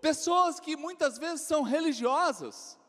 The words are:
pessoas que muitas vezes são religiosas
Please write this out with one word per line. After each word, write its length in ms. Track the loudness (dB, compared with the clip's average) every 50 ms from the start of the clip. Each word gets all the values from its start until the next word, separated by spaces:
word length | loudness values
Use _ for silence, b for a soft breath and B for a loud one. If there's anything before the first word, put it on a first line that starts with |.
pessoas 580 | 2 2 0 2 0 2 4 4 4 4 2 -4
que 180 | -6 -8 -8
muitas 420 | -6 -6 -10 -4 0 0 -2 0 -2
vezes 240 | -6 -6 -4 -6 -4
são 200 | -2 0 0 2
religiosas 1120 | 2 0 2 2 2 0 0 0 2 2 2 2 0 0 -4 -8 -12 -12 -14 -18 -20 -20 _ _